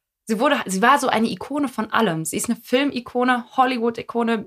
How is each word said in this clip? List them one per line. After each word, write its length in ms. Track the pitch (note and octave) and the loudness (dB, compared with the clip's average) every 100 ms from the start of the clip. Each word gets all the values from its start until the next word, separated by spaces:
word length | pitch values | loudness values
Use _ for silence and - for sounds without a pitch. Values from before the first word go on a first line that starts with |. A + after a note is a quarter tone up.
| _ _ - | _ _ -6
sie 120 | G#3+ | 0
wurde, 220 | C#4+ C4+ F#3+ | 2 2 -2
sie 140 | F#3+ | 2
war 180 | A#3+ C#4 | 4 4
so 80 | B3+ | 2
eine 180 | A3 A3+ | 0 0
Ikone 380 | F#3 - C#4+ C#4 | -4 -6 -4 -4
von 240 | - G#3+ | -4 -2
allem. 340 | A3 A3 D#3+ | 0 2 0
Sie 120 | D#3+ G#3 | -4 -4
ist 120 | - | -4
eine 120 | A3+ | -6
Filmikone, 840 | - B3+ C#4+ C4+ A#3+ B3 B3 B3 A#3 - | 0 0 0 -4 -6 -2 0 0 -2 0
Hollywood-Ikone, 880 | B3+ B3 A#3 A#3 - A#3 A3+ A3+ | 0 2 -2 -4 -4 -2 0 -2